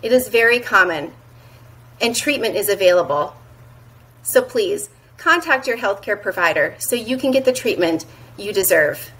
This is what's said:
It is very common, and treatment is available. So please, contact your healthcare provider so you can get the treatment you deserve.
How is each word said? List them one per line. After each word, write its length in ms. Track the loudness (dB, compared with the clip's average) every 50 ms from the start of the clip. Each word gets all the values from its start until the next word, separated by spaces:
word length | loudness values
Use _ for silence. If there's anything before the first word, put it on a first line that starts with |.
It 100 | 0 4
is 180 | 2 2 2 2
very 300 | 2 2 4 4 4 2
common, 540 | 0 2 2 2 4 4 0 -4 -6 -8 -14 -18 -20 -20 -20 -20 -20 -20 -20 -20 -20 -20 -20 -20 -20 -20 -8 -4
and 140 | -2 -2 -2
treatment 400 | -2 -2 -2 -2 -2 -2 -4 -4
is 140 | -4 -2 -2
available. 680 | -2 2 4 4 4 4 2 0 0 -2 -2 -4 -8 -18 -20 -20 -20 -20 -20 -20 -20 -20 -20 -20 -20 -20 -20 _ _ -14 -10
So 180 | 0 2 2
please, 480 | 2 2 -2 -2 -2 -2 -4 -6 -8 -14 _ _ _ _ _
contact 500 | -6 0 2 2 2 2 0 -2 0 0
your 100 | -4 -6
healthcare 420 | -2 -2 -4 -4 -4 -4 -6 -6 -4
provider 560 | -4 -6 -2 0 0 2 2 2 0 -2 -2 -8
so 160 | -6 -4 -4
you 220 | -4 -2 -4 -4
can 140 | -2 0 0
get 140 | 0 2 2
the 80 | 2 -2
treatment 520 | 0 -2 -4 -2 0 0 0 0 -4 -6 -10 -20 -20 -20 -20 -18
you 160 | -12 -10 -4 -2
deserve. 580 | -2 2 4 4 4 4 2 0 -6 -12 -18 -20 -20